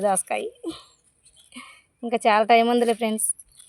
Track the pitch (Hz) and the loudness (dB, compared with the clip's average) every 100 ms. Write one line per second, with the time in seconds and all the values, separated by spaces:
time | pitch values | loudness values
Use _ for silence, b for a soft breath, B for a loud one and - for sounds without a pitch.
0 | 202 190 - 107 - - - B B B | -2 -2 -4 -8 -10 -12 -14 B B B
1 | _ _ _ _ _ - B B B _ | _ _ _ _ _ -20 B B B _
2 | 233 226 233 214 214 233 233 240 233 220 | -6 -2 2 2 4 4 4 2 0 0
3 | 226 220 - - _ _ | -2 -4 -6 -8 _ _